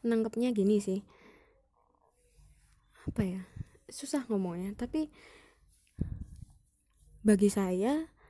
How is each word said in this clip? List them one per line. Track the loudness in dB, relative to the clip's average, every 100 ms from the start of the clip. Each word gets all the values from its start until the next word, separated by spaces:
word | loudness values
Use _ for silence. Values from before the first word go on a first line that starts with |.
| 2
nangkepnya | 2 0 0 0
gini | 4 4 4
sih. | 2 -4 -6 -20 -20 -20 _ _ _ _ _ _ _ _ _ _ -20 _ _ _ _ -12 -6
Apa | -2 -2
ya? | -4 -12 -14 -16 -18 -18
Susah | -14 -6 -4 -2
ngomongnya, | -2 -2 -4 -8 -8
tapi | -6 -4 -6 -10 -20 -20 -20 _ _ _ _ -6 -6 -6 -14 -18 -20 -20 _ _ _ _ _ 0
bagi | 4 6 6
saya | 4 0 0 0 0 -4 _